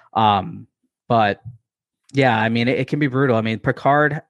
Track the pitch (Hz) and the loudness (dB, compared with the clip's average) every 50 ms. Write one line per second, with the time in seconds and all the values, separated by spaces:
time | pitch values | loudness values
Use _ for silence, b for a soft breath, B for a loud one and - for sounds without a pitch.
0 | b b b - 110 107 101 98 92 - 110 101 110 - _ _ _ _ _ _ | b b b 0 2 2 2 2 0 -4 -10 -16 -18 -20 _ _ _ _ _ _
1 | _ - 123 113 107 101 98 - - 113 - - _ _ _ _ _ _ _ _ | _ -2 0 2 2 0 0 -4 -8 -16 -20 -20 _ _ _ _ _ _ _ _
2 | _ _ - 135 135 127 113 110 110 113 117 117 120 123 135 - 135 - - 147 | _ _ -2 0 2 2 2 2 0 0 0 0 0 0 0 -2 -2 -4 -2 -2
3 | 151 139 123 131 143 131 117 113 110 113 110 104 - 135 127 - - 139 143 147 | -2 -2 0 0 0 2 2 0 0 -2 -4 -4 -2 -4 -4 0 0 2 2 4
4 | 151 147 151 151 - _ | 2 0 -2 -6 -10 _